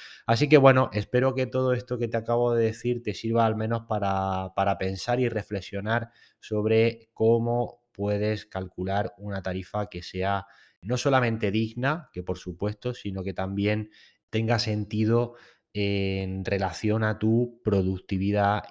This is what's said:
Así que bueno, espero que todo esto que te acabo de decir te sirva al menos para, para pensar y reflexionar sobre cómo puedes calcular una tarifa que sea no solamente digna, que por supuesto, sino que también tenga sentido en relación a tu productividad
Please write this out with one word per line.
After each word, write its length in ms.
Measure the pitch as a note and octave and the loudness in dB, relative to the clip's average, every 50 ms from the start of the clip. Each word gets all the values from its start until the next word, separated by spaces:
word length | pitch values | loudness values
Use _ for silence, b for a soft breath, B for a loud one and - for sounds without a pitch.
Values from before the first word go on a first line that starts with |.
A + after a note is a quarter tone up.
| B B B B B | B B B B B
Así 220 | B A#2 A2 D3 C#3+ | B 2 2 4 6
que 100 | D3+ C#3+ | 8 8
bueno, 320 | C3+ C3+ B2+ C3 B2+ - - | 10 10 8 8 4 2 0
espero 440 | G#2 G#2+ - - B2 C3 C3+ A#2 | -4 -2 0 2 2 2 2 2
que 100 | C3 C3 | 0 -2
todo 260 | A#2 A#2 C3 B2+ B2+ B2+ | -2 -2 0 0 2 0
esto 260 | A#2 G#2 - B2+ A2 | 0 -2 -4 -4 -4
que 100 | A#2+ A2 | -4 -2
te 80 | A#2 | -2
acabo 360 | A#2 A2+ - A#2 A#2+ B2 A#2+ A#2+ | -2 -2 0 0 2 2 2 2
de 100 | A#2 A2+ | 2 2
decir 380 | A2 A2 - - B2 B2 A#2+ - | 0 0 -2 -2 -2 -2 -2 -4
te 120 | G#2+ G2+ | -6 -6
sirva 320 | - - A2+ A2+ A#2 A2+ | -4 -4 -2 2 2 2
al 80 | A2 A2 | 2 2
menos 280 | G#2+ A2 A2 A#2 A#2 A2+ - | 0 -2 -2 -2 -4 -4 -4
para, 640 | A2 G#2 G2+ G2 G2 F#2+ F#2+ G2 F#2+ F#2+ F#2+ F#2 - | -4 -2 0 0 0 0 0 -2 -2 -2 -4 -4 -2
para 200 | - G2 G2 G2 | 0 0 0 0
pensar 440 | - F#2+ F#2+ F#2+ F#2+ - - B2 B2+ | 0 -2 -4 -4 -4 -4 -2 0 0
y 80 | B2+ A#2 | 0 0
reflexionar 840 | G2+ G#2 F#2+ - G#2 G2 - - - G2 G2+ G#2+ A2+ A#2 A#2 - b b b b b b | -2 -4 -6 -6 -6 -8 -6 -8 -8 -6 -4 -2 -2 -2 -2 -6 b b b b b b
sobre 680 | b - A2 G#2+ G#2 A2 A2+ A2+ A2+ A#2 A2+ - - _ _ | b -4 -2 -2 2 4 4 4 4 4 0 -4 -10 _ _
cómo 680 | - A2 A2 A#2 A#2 A#2 A#2+ A#2+ A#2+ B2+ B2+ - - _ _ _ - | 0 2 4 4 4 2 0 -2 -2 -2 -4 -8 -14 _ _ _ -6
puedes 480 | G2+ G2+ G#2 G2+ G#2 G#2+ G#2+ G2+ - | -2 -2 0 0 0 0 -2 -2 -6
calcular 680 | - - F#2+ F#2+ F#2+ - - F#2 F#2+ G2 G2+ G#2 - - - | -8 -8 -8 -8 -8 -8 -6 -4 -2 0 0 -2 -2 -6 -10
una 240 | G2+ G#2 G2+ F#2+ F#2 | -10 -8 -8 -6 -4
tarifa 460 | F#2 F2+ F#2 F2+ - - G#2 G#2 - | -4 -4 -6 -6 -6 -6 -6 -6 -6
que 140 | - F2+ - | -8 -10 -12
sea 440 | - - F#2 F#2 G2 G2 G2 - b b b b b b b | -8 -6 -2 0 0 0 0 -2 b b b b b b b
no 160 | b G2+ B2 | b -4 -4
solamente 540 | B2 - C#3+ C3+ C3 B2 A#2 A2+ A2 A2 G2+ | -2 2 2 2 4 2 2 0 0 0 0
digna, 600 | G2 A2 A2+ A2+ A2+ B2 B2 C#3 D3+ E3+ - - - | 0 0 -2 -2 -4 -2 -2 -2 -2 -2 -6 -10 -10
que 100 | F2+ F2+ | -8 -6
por 160 | - F#2 - | -6 -6 -6
supuesto, 560 | - F#2 F2 - G2 G#2 G#2 - - B2 A#2+ | -6 -10 -8 -4 -4 -4 -4 -4 -6 -8 -8
sino 300 | - - G2+ F#2+ F#2+ F#2 | -8 -8 -8 -6 -6 -6
que 100 | F#2+ F#2 | -6 -6
también 560 | F#2+ F#2+ F#2+ G2 G2 G2+ G#2 G#2+ G#2+ G#2+ G#2+ B B B B B B B _ | -6 -6 -4 -2 0 0 0 0 0 -2 -6 B B B B B B B _
tenga 300 | - A2 A2+ A2 A#2 G#2+ | -4 -2 0 0 0 0
sentido 720 | - A2 G#2+ G#2+ G#2 - G#2+ G#2+ A2 A2 A#2 A#2 A#2+ A#2 - B B B B B B B - | 0 -2 -2 -4 -4 -2 -2 0 2 4 4 2 2 0 -6 B B B B B B B -4
en 720 | G#2 G2+ G2+ G2+ G2 G2 G2 F#2+ F#2+ F#2+ F#2 F#2+ F#2+ F2+ | -2 -2 0 0 0 0 -2 -2 -2 -4 -4 -4 -6 -4
relación 580 | - G2+ F#2+ F#2+ F2+ F2 - - G#2+ G#2+ A2+ A2+ | -2 0 0 0 -2 -4 -2 0 0 2 2 2
a 160 | A2 G#2 - | 0 0 0
tu 420 | G#2+ A2 A2+ A#2 B2 A#2+ - - - | 0 2 2 2 2 0 -4 -6 -2
productividad 960 | G#2+ G2+ G2 F#2 F#2 F#2+ F#2 - - G2 F#2 F#2+ G2+ G2+ G#2 G2+ G2+ G#2 G#2 G2 - | 0 2 2 2 2 -2 -4 -4 -4 -2 -2 0 0 2 2 2 2 2 0 -2 -6